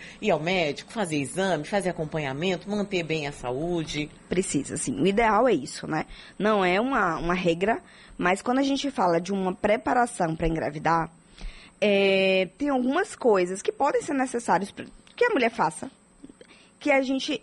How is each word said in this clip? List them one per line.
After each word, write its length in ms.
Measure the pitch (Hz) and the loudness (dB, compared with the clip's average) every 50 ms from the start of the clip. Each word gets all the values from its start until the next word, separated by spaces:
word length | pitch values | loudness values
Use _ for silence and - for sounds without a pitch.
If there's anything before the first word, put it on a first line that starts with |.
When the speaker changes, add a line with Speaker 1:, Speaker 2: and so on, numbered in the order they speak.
| - - - - | -12 -18 -14 -6
Speaker 1:
ir 120 | - 214 170 | 0 0 0
ao 80 | 151 | 2
médico, 520 | 156 170 190 185 165 147 139 - - - - | 2 0 0 0 0 0 -2 -6 -10 -10 -6
fazer 240 | 226 202 170 156 | -6 -4 -2 -2
exame, 460 | 147 139 127 - 165 196 190 175 151 151 | -2 -4 -4 -4 -2 0 0 0 -2 -2
fazer 280 | - 214 202 180 185 | -2 -2 -2 0 -2
acompanhamento, 800 | 170 - 160 151 - 160 151 135 135 143 170 190 180 165 - 202 | -4 -4 -6 -4 -4 -4 -4 -4 -4 -2 -2 -2 -2 -2 -4 -4
manter 360 | 208 208 196 202 196 175 165 | -4 -2 -2 -2 -2 -2 -2
bem 240 | 151 160 160 147 143 | -2 -2 -4 -4 -6
a 40 | 143 | -8
saúde? 800 | - - 123 127 131 160 175 175 170 156 - - 147 151 143 - - - - | -6 -6 -4 -4 -4 -2 -2 -2 -2 -2 -4 -4 -6 -6 -6 -8 -16 -8 -4
Speaker 2:
Precisa, 480 | - 175 196 - - 143 131 - 101 | -2 -2 -2 0 -2 -4 -2 -4 -6
sim. 240 | 151 - 131 120 90 | -6 -4 -4 -2 0
O 60 | 156 | 2
ideal 400 | 190 202 226 233 220 208 208 254 | 2 2 4 2 4 4 4 4
é 60 | 262 208 | 4 2
isso, 340 | 139 123 - - - - | 2 -2 -6 -12 -10 -8
né? 200 | - 156 156 - - - - - - - | -6 -4 -4 -4 -6 -12 -18 -18 -18 -8
Não 280 | - 190 214 220 202 185 | -2 0 2 2 2 2
é 160 | 180 180 196 | 2 2 2
uma, 380 | 240 269 277 233 196 175 160 147 | 0 0 0 0 0 0 0 -2
uma 160 | 160 170 175 | -2 -2 -2
regra, 460 | 180 180 170 165 170 196 214 233 359 - - - - - - - - | 0 2 0 2 2 2 0 0 -2 -4 -14 -20 -20 -20 -18 -8 -2
mas 240 | 175 175 190 196 - | 2 2 2 2 0
quando 160 | 247 247 269 | 0 2 2
a 60 | 277 | 2
gente 260 | 269 277 262 - 277 | 2 0 0 -2 -4
fala 300 | - - 190 180 170 170 | 0 2 2 4 4 2
de 120 | 180 185 202 | 0 0 -2
uma 220 | 196 190 185 - | 0 0 -2 -2
preparação 800 | - - 202 208 - - - 262 247 240 240 - - 180 160 160 | -2 0 2 2 2 2 0 2 2 2 0 0 -2 -2 -2 0
pra 140 | - 175 160 | 0 0 0
engravidar, 600 | 165 160 117 139 151 156 151 156 165 165 160 - - _ _ _ - - - - - - - - - - | 0 0 -2 -4 -4 -2 0 2 2 2 0 -2 -8 _ _ _ -18 -14 -12 -12 -12 -14 -20 -16 -6 0
é, 680 | 202 208 202 196 196 196 196 190 190 190 190 190 190 185 - - | 2 4 4 4 4 4 4 4 4 4 4 2 2 0 -4 -4
tem 100 | 285 294 | -2 0
algumas 460 | 277 254 247 254 277 349 392 - - | 0 0 2 2 0 0 0 -2 -4
coisas 480 | - - 240 208 185 180 175 190 202 - | 0 2 4 4 4 4 2 -2 -4 -4
que 80 | - | -6
podem 320 | - - 277 294 508 480 - | -2 0 0 2 2 0 -2
ser 120 | - 294 | 0 -2
necessárias 580 | 262 262 262 - 233 - - 190 202 196 196 - | -2 -2 -2 -2 -4 0 2 2 2 2 -2 -8
pra 140 | - - - - - - - - | -14 -16 -16 -16 -20 -20 -12 -2
que 100 | - 480 | 0 2
a 60 | 494 | 2
mulher 220 | 427 277 233 226 - | 4 2 2 2 2
faça, 360 | - 175 160 - - - 269 - _ _ _ _ _ - - - _ - _ - - - _ _ - | 2 0 0 0 -4 -12 -14 -14 _ _ _ _ _ -20 -20 -20 _ -20 _ -20 -20 -20 _ _ -6
que 100 | - 294 | 0 2
a 100 | 277 269 | 2 2
gente, 400 | 269 247 269 262 - - 285 - | 2 2 -2 -2 -2 -4 -6 -6